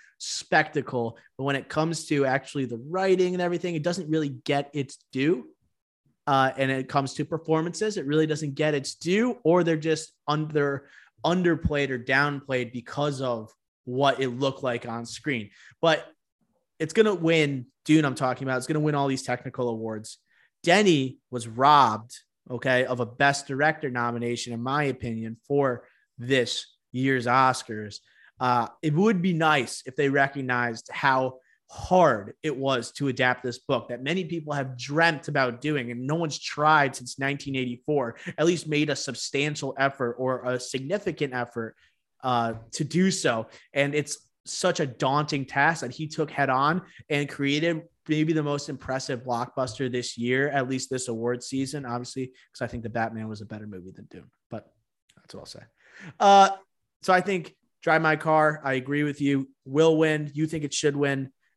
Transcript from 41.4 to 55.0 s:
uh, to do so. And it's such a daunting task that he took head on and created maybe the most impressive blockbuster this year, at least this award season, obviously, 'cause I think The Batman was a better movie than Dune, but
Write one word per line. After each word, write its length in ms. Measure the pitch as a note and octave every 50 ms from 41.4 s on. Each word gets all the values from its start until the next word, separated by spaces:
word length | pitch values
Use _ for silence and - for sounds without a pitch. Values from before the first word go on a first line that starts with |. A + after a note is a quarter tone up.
| A#2+ - - A#2+ A2+ A2+ - _ _ _ _ _ _ _ _ - -
uh, 300 | C3 B2+ A#2+ A#2 A#2 A2+ A2+ A2+ -
to 120 | - - D#3
do 260 | - - F3 F#3 F#3+
so. 360 | - - - C#3 A#2 A2+ A2 - - - - _
And 220 | - C#3 C#3+ C#3+ D3
it's 240 | D3+ C#3+ - - - _ _ _ _ -
such 340 | - - - - F3+ E3+ -
a 80 | D#3+
daunting 580 | C3+ A2+ - D3 C3 C#3 D3 D3+ D3 D#3 C#3 C3
task 360 | - - C#3 C#3+ D#3+ E3 D#3
that 100 | - B2+
he 160 | - - D#3
took 240 | D3+ - - D#3 C#3+
head 200 | - - C#3 C3+
on 320 | B2+ C3 C#3 D3+ E3+ F#3 - - - - - -
and 200 | - C#3+ D3 C#3+
created 540 | - - C#3 C#3 C#3 D3+ E3 E3+ E3+ D#3 D#3+ - _ _ - -
maybe 240 | D3+ D#3 D#3 D#3+
the 120 | E3 D#3 D3
most 240 | D3 C#3+ C#3+ - -
impressive 560 | C#3+ C3 - B2+ C3 C3+ - - C3+ A#2 B2+
blockbuster 640 | C3 A#2+ A#2 B2 B2+ - C#3 C3 A#2 A2 - C#3 B2+
this 260 | B2 B2 A#2+ - -
year, 320 | - A#2+ A#2+ B2+ C3 C#3 D3
at 180 | C#3 C#3 B2+ B2+
least 200 | C3+ B2+ - -
this 200 | C3 B2+ B2+ B2
award 340 | A#2 A2+ A#2 A#2+ B2 A#2+
season, 420 | - - C3+ C3+ C3+ C3 D3+ D3 C3+
obviously, 440 | A#2+ A#2+ B2 B2 - - C3 C3 C3
'cause 320 | _ _ _ _ - -
I 80 | A#2+ A2+
think 160 | - A#2+ A2+
The 60 | A2
Batman 360 | A2 A#2 A2+ A2+ A2+ A2 A2
was 140 | A2 G#2+ G2+
a 40 | G#2
better 220 | G2 A2 G#2 G#2+
movie 240 | G#2+ G2 F#2 F2 F#2+
than 140 | F#2 - D2+
Dune, 260 | - - F2+ - - _ _ _ -
but 240 | A#2+ G#2+ - _ _ _ _ _ _ _